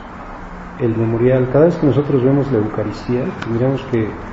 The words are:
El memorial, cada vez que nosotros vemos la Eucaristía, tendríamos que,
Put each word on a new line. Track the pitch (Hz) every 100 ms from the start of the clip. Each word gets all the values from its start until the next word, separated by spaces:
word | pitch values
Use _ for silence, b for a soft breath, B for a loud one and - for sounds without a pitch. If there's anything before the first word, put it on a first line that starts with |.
| - - - - - - - -
El | 123 110
memorial, | 113 113 123 131 127
cada | 139
vez | 165 170
que | 147
nosotros | 120 143 139
vemos | 123 143 131
la | 117
Eucaristía, | 104 - 104 104 - 123 185 98
tendríamos | 113 113 127 135 -
que, | 117 107 90 -